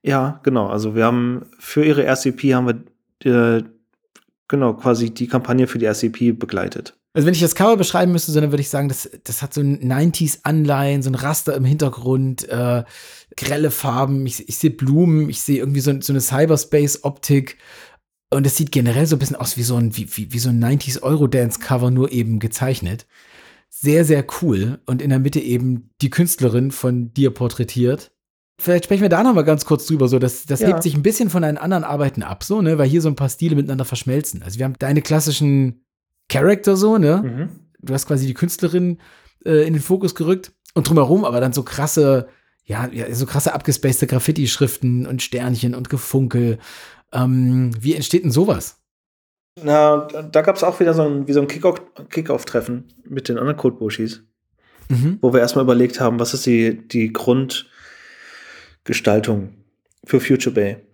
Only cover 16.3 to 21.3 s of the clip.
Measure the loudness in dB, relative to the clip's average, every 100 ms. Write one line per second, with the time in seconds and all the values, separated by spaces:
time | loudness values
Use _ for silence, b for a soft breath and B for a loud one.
16.3 | 2 2 2 2 2 2 -2 -6 -6 2
17.3 | 2 0 -14 B B B B _ _ _
18.3 | 0 2 0 0 2 2 2 2 2 0
19.3 | -4 -6 -4 -2 0 0 -2 -10 -10 -8
20.3 | -4 0 2 2 0 -2 -6 -2 2 2